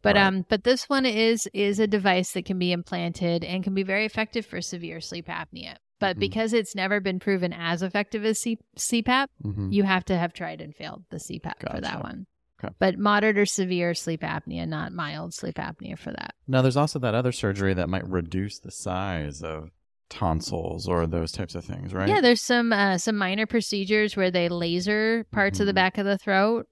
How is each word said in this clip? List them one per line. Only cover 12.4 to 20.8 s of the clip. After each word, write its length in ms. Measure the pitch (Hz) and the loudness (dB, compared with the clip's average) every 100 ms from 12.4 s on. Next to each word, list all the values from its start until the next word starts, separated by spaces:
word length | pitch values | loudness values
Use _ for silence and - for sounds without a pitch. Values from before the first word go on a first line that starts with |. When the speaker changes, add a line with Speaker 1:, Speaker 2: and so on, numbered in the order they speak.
| _ - | _ -12
Speaker 2:
Okay. 100 | 107 - | -10 0
Speaker 1:
But 180 | 190 180 | 0 2
moderate 400 | 208 208 214 202 | 2 4 4 2
or 80 | 208 | 2
severe 480 | - 185 180 175 | 0 -2 0 0
sleep 280 | 170 - 160 | -2 -4 -4
apnea, 440 | 160 156 - 165 165 | -4 -8 -8 -8 -6
not 260 | 156 156 | -6 -6
mild 400 | 175 147 151 160 | -6 -8 -8 -10
sleep 200 | - - | -8 -8
apnea 420 | - - - - - | -6 -8 -8 -12 -10
for 140 | - | -10
that. 240 | - - - - | -10 -10 -12 0
Speaker 2:
Now, 140 | 131 | 4
there's 140 | 131 131 | 4 4
also 220 | 151 143 | 2 0
that 160 | 123 | 0
other 160 | 110 127 | 2 0
surgery 440 | 120 104 98 98 | 0 0 2 2
that 140 | 90 85 | 2 2
might 200 | 92 - | -2 -2
reduce 500 | 92 82 92 101 - | -2 -2 -2 -4 -6
the 140 | - | -14
size 680 | - 101 92 98 87 73 73 | -10 -4 -4 -2 -4 -4 -6
of 260 | 80 78 78 _ _ _ - | -8 -8 -10 _ _ _ -16
tonsils 800 | - 92 82 - 92 82 82 | -2 0 0 -2 -4 -4 -4